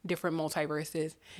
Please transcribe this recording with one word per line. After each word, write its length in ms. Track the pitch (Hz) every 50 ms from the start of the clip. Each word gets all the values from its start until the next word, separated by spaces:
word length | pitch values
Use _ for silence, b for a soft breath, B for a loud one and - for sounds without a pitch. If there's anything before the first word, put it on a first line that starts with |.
| -
different 300 | 175 180 - - 175 160 165
multiverses. 800 | 156 151 - 165 151 147 151 151 156 - - 165 156 160 - - B B B B